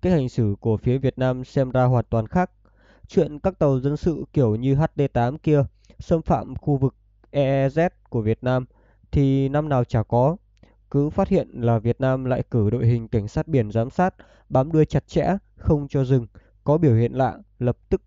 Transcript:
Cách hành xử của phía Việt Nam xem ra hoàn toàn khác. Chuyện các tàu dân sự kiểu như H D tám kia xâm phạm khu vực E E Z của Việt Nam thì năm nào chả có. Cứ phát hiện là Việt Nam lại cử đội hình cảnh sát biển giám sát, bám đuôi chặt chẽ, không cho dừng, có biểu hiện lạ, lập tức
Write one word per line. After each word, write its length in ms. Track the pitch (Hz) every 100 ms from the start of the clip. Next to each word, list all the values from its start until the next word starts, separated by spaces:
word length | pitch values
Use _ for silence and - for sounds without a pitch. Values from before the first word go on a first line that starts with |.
Cách 120 | 180
hành 160 | 175 127
xử 260 | - 110 101
của 180 | 92 107
phía 200 | - 127
Việt 200 | 135 -
Nam 260 | 127 127
xem 280 | 123 - 131
ra 120 | 127
hoàn 220 | 127 123 113
toàn 180 | 113 110
khác. 240 | 127 - _ _ _ _ _ -
Chuyện 320 | - 147 147
các 200 | 190 190
tàu 200 | 151 131
dân 180 | 135 147
sự 280 | - 151 -
kiểu 220 | - 131 110
như 200 | 127 139
H 80 | 160 -
D 60 | 139
tám 240 | 120 120 151
kia 260 | - 151 139 _ _ -
xâm 220 | - 170
phạm 340 | - 147 120 131
khu 220 | - 143
vực 180 | 131 - _ _ _
E 120 | 143
E 240 | 135 135 135
Z 220 | 147 175 _ _
của 120 | 123
Việt 220 | 107 110
Nam 220 | 127 127 127 _ _ _ _
thì 380 | - 139 135 135
năm 200 | 143 156
nào 140 | 135
chả 200 | 120 117
có. 340 | 107 120 131 175 _ _ _ _ _
Cứ 180 | 139 143
phát 180 | 170 190
hiện 220 | 185 131
là 260 | - 117 117
Việt 220 | 113 117
Nam 240 | 135 131 127
lại 180 | 127 -
cử 180 | 120 101
đội 160 | 120 123
hình 200 | 117 110
cảnh 200 | 117 104
sát 200 | - 156
biển 240 | 143 107
giám 180 | 107 120
sát, 260 | - 180 - - _ _
bám 220 | 131 135
đuôi 140 | 160 156
chặt 220 | 147 -
chẽ, 300 | - - 196 _ _
không 320 | - 156 143
cho 160 | 143
dừng, 240 | 127 135 117 - _ _
có 140 | - 151
biểu 180 | 160 113
hiện 180 | 120
lạ, 240 | 127 131 - - _
lập 180 | 123 - _
tức 120 | 196